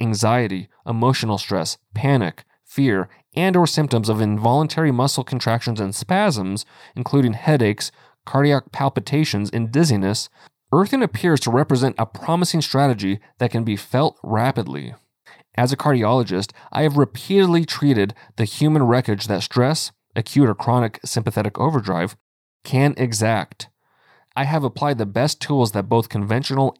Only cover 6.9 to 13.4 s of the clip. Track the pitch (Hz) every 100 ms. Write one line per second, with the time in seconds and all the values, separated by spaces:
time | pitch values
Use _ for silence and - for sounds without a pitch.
6.9 | - 123 143 127 110 - 151 110 104 -
7.9 | - _ _ - 135 143 143 - - 139
8.9 | - 101 143 156 101 104 113 113 131 165
9.9 | 107 95 107 - _ - _ _ 143 196
10.9 | 269 226 - 180 147 - 123 147 131 131
11.9 | - 113 - - 170 175 170 139 131 139
12.9 | 120 98 104 - _